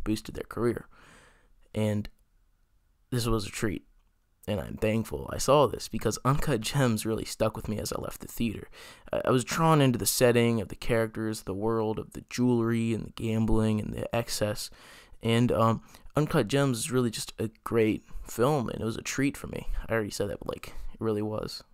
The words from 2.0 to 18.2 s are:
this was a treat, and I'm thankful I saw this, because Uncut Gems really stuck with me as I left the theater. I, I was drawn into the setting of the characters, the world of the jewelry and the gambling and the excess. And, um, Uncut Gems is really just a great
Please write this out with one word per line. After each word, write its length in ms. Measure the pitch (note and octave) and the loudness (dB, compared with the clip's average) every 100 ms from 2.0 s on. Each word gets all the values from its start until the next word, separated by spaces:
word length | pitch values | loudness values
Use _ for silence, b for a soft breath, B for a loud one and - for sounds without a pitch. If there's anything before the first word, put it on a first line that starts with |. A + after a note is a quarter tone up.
| - - _ _ _ _ _ _ _ _ _ | -4 -14 _ _ _ _ _ _ _ _ _
this 160 | B2 A#2 | -2 0
was 220 | A2 G2+ | 0 -2
a 20 | |
treat, 380 | - A#2 E2+ - _ _ _ _ _ - | -2 -2 -2 -8 _ _ _ _ _ -6
and 140 | G2+ | -4
I'm 180 | A#1 - | -6 -2
thankful 500 | A2 A2 A2 C#2 B1+ | 0 0 -2 -8 -8
I 60 | - | -4
saw 260 | - D3 C3 | 4 6 4
this, 220 | - - | 0 -8
because 320 | - D3 - | -2 -2 0
Uncut 380 | B2 C#3+ - A#2 | 2 2 2 0
Gems 420 | A2 C#3+ B2+ G#2+ | 0 2 2 2
really 220 | A2 A2 - | 0 -4 -4
stuck 300 | - A2 A2 | -2 -2 0
with 120 | G#2+ | -6
me 120 | G#2 | -6
as 120 | - | -4
I 80 | - | -6
left 220 | - - | -8 -10
the 60 | - | -12
theater. 420 | - A#2 - - B B B B | -4 -4 -4 -12 B B B B
I, 120 | - - | -2 2
I 60 | |
was 120 | B2 | 2
drawn 380 | A2+ - E3 D#3 | 0 2 4 6
into 160 | C3+ A#2+ | 6 4
the 80 | G2 | 0
setting 560 | - B2+ A#2 A#2 A#2 | 4 4 6 4 2
of 60 | G2 | -2
the 80 | - | -6
characters, 680 | - A2+ A2+ A2 A2 A2 | 0 2 0 -2 -4 -4
the 140 | - F#2+ | -6 -4
world 420 | A2 A2+ G#2+ A2 | 0 0 0 -4
of 160 | - | -8
the 120 | - - | -14 -10
jewelry 640 | - B2 A#2+ A2+ A#2 A2+ | 0 2 4 2 0 0
and 120 | A2 - | -2 -6
the 80 | |
gambling 680 | - A2+ A2 A2 A2 A2 G#2+ | -6 -2 0 4 4 4 2
and 120 | A2 | -2
the 240 | A#2 - A#2 | -6 -2 -2
excess. 540 | A#2 - G#2+ G#2 - B B B B B | -2 -2 -2 -2 -8 B B B B B
And, 280 | A2+ A#2 A#2+ | 2 4 4
um, 320 | C#2+ A2+ A2 B B B - | 4 4 2 B B B -2
Uncut 320 | D3+ D#3 G#2 | 2 2 2
Gems 300 | C#3 C#3 A#2 | 2 2 0
is 140 | - | 0
really 200 | B2+ A#2+ | 0 0
just 200 | - - - | -2 -10 -6
a 100 | A2 - | -6 -6
great 400 | - A2+ A2 F#2 - - | -2 2 4 2 -4 -12